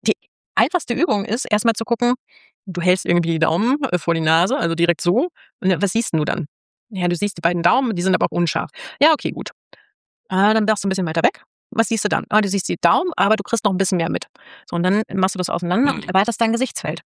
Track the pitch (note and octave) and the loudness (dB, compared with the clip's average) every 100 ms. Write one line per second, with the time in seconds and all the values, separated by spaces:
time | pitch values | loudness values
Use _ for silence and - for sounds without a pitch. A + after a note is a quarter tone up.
0 | - - _ _ _ - C4+ F4 - A#3 | 0 -2 _ _ _ 0 0 0 -2 -2
1 | E4 G#3 - A#3+ - G#3 A#3 A3 A3+ A#3 | 0 0 0 -4 -2 0 0 -2 -2 0
2 | A#3+ B3+ _ _ _ _ - F3 F3 F#3 | 2 0 _ _ _ _ -8 -2 2 0
3 | - F3 E3 E3 D#3+ E3+ A3+ D4 C#4+ F3 | 2 2 2 0 2 2 2 0 0 -2
4 | - E3 D#3 D#3+ F#3+ C4+ E3+ E3 E3+ E3 | 0 0 2 2 2 0 0 2 0 2
5 | F3 G#3 F4 _ - _ F#3 D#3 F#3+ A3+ | 0 2 0 _ -20 _ 0 2 0 0
6 | - D#3+ D3+ - D3 _ _ _ _ F#3+ | 0 -2 -2 -4 -6 _ _ _ _ -4
7 | F3+ F3 G#3 - F3+ F3+ E3+ A#3+ B3+ F3+ | -2 0 -2 0 0 2 2 2 2 0
8 | F#3 F#3 F#3 F3 E3+ - E3+ - - - | 0 2 0 0 0 -2 -6 -12 -18 2
9 | D4+ D4+ - - - - _ - _ _ | 2 2 -2 -6 -10 -14 _ -20 _ _
10 | _ _ _ F#3+ G3+ A3 G#3 G#3+ G3 F#3 | _ _ _ 2 2 2 0 0 -2 -2
11 | F3 E3 D4 - _ _ _ - A3+ A3+ | -2 0 0 -2 _ _ _ -4 -2 -2
12 | G3 D3+ - G#3 G3+ F#3+ - F3 E3+ G#3+ | 0 -2 0 0 0 -2 -2 0 2 2
13 | F#4 - G3 G#3+ - - G#3 F#3 F#3+ F3+ | 0 0 0 0 0 -2 0 0 0 0
14 | E3 E3 - _ - - - E3+ F3+ G3+ | -2 -4 -8 _ -20 -20 -8 -2 0 0
15 | A3 F#3+ F#3+ F3+ F3 F3 F3 F#3+ C#4+ B3+ | -2 -2 -2 -2 -4 -4 -2 0 0 -2
16 | - F#3 G#3 - A3+ A3+ B3+ - - F3 | -2 0 0 0 -2 0 -2 -4 -6 -8
17 | _ | _